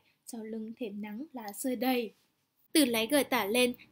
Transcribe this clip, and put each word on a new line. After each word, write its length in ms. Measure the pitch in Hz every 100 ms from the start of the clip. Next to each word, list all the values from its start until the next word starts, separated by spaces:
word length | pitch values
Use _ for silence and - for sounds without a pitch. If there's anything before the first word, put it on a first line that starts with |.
| _ _ -
sau 180 | 233
lưng 280 | 220 220 220 226
thềm 260 | 254 208
nắng 240 | 208 208 311
lá 140 | 254 214 202
rơi 180 | 262 247
đầy. 360 | 247 247 220 - _ _ _ _ _
Từ 120 | 330
láy 220 | 262 226 226
gợi 180 | 285
tả 220 | 254 247 196
lên 280 | 240 247 247 -